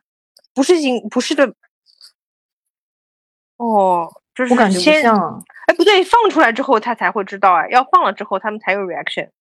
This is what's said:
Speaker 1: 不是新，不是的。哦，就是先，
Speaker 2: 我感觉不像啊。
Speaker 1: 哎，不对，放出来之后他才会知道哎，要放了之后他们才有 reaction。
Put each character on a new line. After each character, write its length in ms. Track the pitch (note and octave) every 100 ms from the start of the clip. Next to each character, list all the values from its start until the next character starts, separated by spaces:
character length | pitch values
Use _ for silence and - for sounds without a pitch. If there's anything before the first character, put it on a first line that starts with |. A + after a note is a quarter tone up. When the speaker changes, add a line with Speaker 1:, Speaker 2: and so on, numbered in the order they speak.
| _ _ _ _ _
Speaker 1:
不 100 | -
是 160 | C4+ F4
新， 220 | C#4 A#3+ G#3+
不 100 | B3
是 160 | - D#4
的。 180 | B3+ - _ _ _ _ _ _ _ _ _ _ _ _ _ _ _ _ _ _ _ -
哦， 520 | A#3 G#3+ F#3+ F3 E3 _ _
就 120 | - -
是 40 |
先， 80 | B3
Speaker 2:
我 20 |
感 120 | G#3
觉 60 | F#3
不 240 | A#3 D4+
像 140 | A#3+ G#3+
啊。 220 | D#3+ - - - -
Speaker 1:
哎， 60 | F4
不 80 |
对， 180 | F4 G4
放 260 | F#4 A#4 G#4
出 100 | C#4
来 140 | B3+
之 80 | A#3
后 180 | C4+ A3+
他 160 | A#3+ A#3
才 160 | F3+
会 120 | G3+ G3
知 120 | G3
道 160 | G3 F3
哎， 120 | F3
要 120 | B3
放 200 | C4 F#4+ D#4
了 80 |
之 100 | A3
后 160 | - G3
他 120 | A3
们 80 | G#3+
才 120 | -
有 80 | G3+
reaction。 460 | F#3 D3 D3+ - D3 _